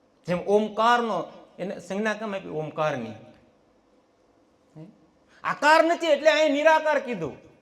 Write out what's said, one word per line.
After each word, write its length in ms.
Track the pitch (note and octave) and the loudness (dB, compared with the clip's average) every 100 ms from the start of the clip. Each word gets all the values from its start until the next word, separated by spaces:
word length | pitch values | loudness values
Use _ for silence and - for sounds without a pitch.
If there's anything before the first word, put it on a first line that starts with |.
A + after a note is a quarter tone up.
| _ _ - | _ _ -6
જેમ 120 | F3+ F#3+ | -6 0
ઓમકારનો, 800 | G#3 G#3+ G#3+ A#3 A#3+ A#3 F3+ - - - - | 0 0 0 2 2 0 -4 -6 -14 -20 -10
એને 200 | F#3 F3+ | -10 -10
સંજ્ઞા 340 | - G3 G#3+ | -8 -4 -4
કેમ 200 | G#3 A3 | -4 -6
આપી 160 | G3 F3 | -8 -8
ઓમકારની? 680 | D#3 D3+ D#3 D#3 C3+ A2+ G#2+ - - _ _ _ _ _ _ _ _ _ _ _ _ _ D#3 | -8 -8 -4 -4 -4 -8 -14 -20 -20 _ _ _ _ _ _ _ _ _ _ _ _ _ -20
હે? 80 | E3 _ _ _ _ _ | -20 _ _ _ _ _
આકાર 400 | D3 - D4 D#4+ | -6 0 4 4
નથી 240 | D#4+ E4 E4 | 4 0 0
એટલે 240 | C#4+ D#4 | 2 4
અહીં 220 | D4 D#4 | 4 2
નિરાકાર 460 | C#4+ D#4 D#4 D#4 C#4+ | 4 4 4 2 -2
કીધું. 540 | A#3+ G3+ D3 - - _ | -2 -8 -8 -10 -20 _